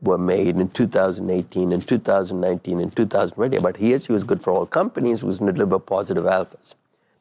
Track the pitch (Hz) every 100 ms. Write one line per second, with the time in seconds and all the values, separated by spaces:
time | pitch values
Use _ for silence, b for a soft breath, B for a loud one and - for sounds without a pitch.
0 | 95 90 90 95 92 87 95 - 117 101
1 | 95 90 92 92 85 95 90 90 - 113
2 | - 98 95 92 92 90 - 87 85 -
3 | 107 98 92 - 131 95 87 92 110 135
4 | - 107 110 - - 90 87 156 208 -
5 | 120 113 98 90 101 92 101 95 - 95
6 | 101 87 90 92 90 - - - _ _
7 | _ _